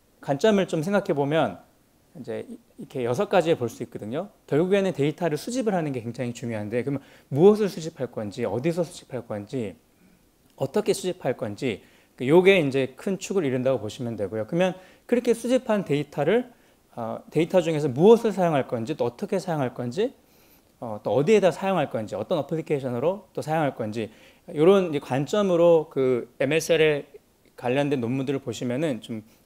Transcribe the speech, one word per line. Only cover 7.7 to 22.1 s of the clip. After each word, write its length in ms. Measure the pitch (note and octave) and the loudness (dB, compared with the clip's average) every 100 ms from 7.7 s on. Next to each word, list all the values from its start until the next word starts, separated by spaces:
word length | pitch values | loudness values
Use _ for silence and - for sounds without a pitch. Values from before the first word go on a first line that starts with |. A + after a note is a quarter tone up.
| - D#3+ - B2+ | -4 -10 -8 -8
건지, 320 | - G#2 F#2+ | -6 -8 -4
어디서 400 | A2+ A2 D#3 E3 | -4 -2 -2 -2
수집할 420 | E3 - - B2 - | -4 -6 -12 -12 -8
건지, 500 | G#2+ G2+ C3+ G#2 E2+ _ _ _ _ _ _ _ - | -10 -8 -6 -6 -10 _ _ _ _ _ _ _ -8
어떻게 360 | C3+ G#3+ G3+ | -4 -2 0
수집할 440 | F3 F#3 E3+ C#3+ A#2+ | -2 -2 -4 -4 -4
건지, 460 | A2+ G2+ C3+ F#2 - _ _ | -6 -4 -4 -4 -8 _ _
그 140 | - B2+ | -6 4
요게 320 | E3+ F#3 G3 | 6 8 6
이제 340 | C#3+ C3+ B2+ | 4 0 -2
큰 240 | - - F#3+ | -4 -6 -6
축을 260 | - G3 | -4 -2
이룬다고 360 | C#3+ B2+ B2+ B2+ | 0 0 0 0
보시면 340 | G#2 - A#2+ | -4 -8 -8
되고요. 320 | G#2+ G2 A2 G#2+ | -6 -6 -6 -4
그러면 280 | E3+ F#3 - - - - | 0 0 -2 -14 -20 -2
그렇게 280 | A#3+ A#3+ | 0 0
수집한 500 | A3+ A#3+ B3+ B3 G#3 | -2 0 -2 0 -2
데이터를, 680 | F3 C#3+ D3 - D3 A3+ B3 - _ _ _ | 0 -2 -2 -2 2 2 -2 -12 _ _ _
어, 240 | - A2+ A#2 - | -10 -8 -8 -4
데이터 300 | D3+ E3+ F#3 | -2 2 2
중에서 280 | E3 D3+ D3 | 2 0 -2
무엇을 420 | B2 F#3+ A3+ A3+ | 4 8 8 6
사용할 380 | F#3 E3+ D3 B2 | 0 2 2 0
건지, 280 | A#2+ A2+ D#3 | -4 -4 -2
또 80 | |
어떻게 360 | A#2+ - G#3 F#3+ | -4 -4 -4 -4
사용할 340 | F3 D#3 B2 | -2 -2 -4
건지, 400 | A#2+ B2 C3+ B3 - _ _ _ _ _ _ | -4 -8 -4 -4 -6 _ _ _ _ _ _
어, 220 | B2 B2+ | -10 -8
또 100 | B2+ | 0
어디에다 380 | A2 D3+ G#3+ F#3 | 0 4 6 4
사용할 400 | E3 G3 F#3 C#3 | 2 -2 0 -2
건지, 240 | A#2+ A2 | -4 -6